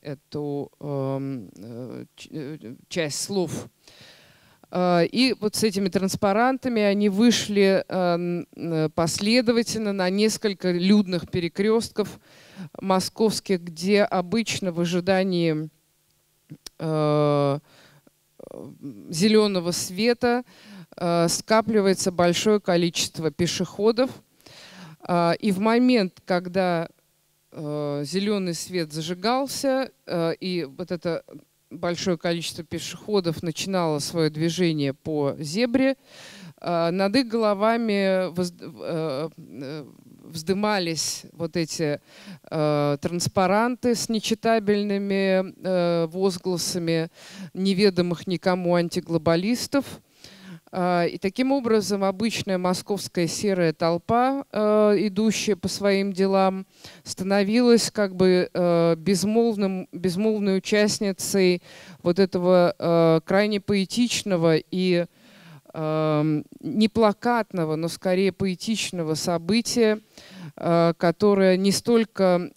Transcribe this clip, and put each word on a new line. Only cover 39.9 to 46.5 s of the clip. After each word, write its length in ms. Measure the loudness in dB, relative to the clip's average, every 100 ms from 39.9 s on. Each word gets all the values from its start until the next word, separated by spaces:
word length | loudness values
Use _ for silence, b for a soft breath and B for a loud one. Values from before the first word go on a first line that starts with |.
| -20 -20 -20 -14
вздымались 960 | -10 -4 -2 0 0 -2 -4 -6 -8 -14
вот 240 | -10 -4 -2
эти, 440 | -4 -2 -2 -2 B B -20 -20 -8
э, 460 | -2 0 2 0 -2
транспаранты 920 | -4 -4 -2 0 2 2 0 0 0
с 140 | 0 -2
нечитабельными, 1500 | -4 -2 -2 2 2 2 0 0 -2 0 0 2 2 0 -6
э, 420 | -2 0 2 0 -2
возгласами 1040 | 0 -2 -2 -4